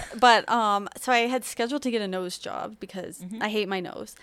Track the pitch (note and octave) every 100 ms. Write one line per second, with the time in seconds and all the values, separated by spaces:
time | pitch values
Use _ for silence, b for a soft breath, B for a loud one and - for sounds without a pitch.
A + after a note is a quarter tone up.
0 | - A3+ B3 A3 - A#3+ G#3+ G3+ G3+ -
1 | - A#3+ A#3 B3+ - - A#3 C#4+ C4 A3+
2 | G3+ F#3 F3+ - - - - A3 G3 F#3+
3 | F3 - F3+ A3 G#3+ G#3+ F#3+ F#3+ F3 -
4 | G#3+ -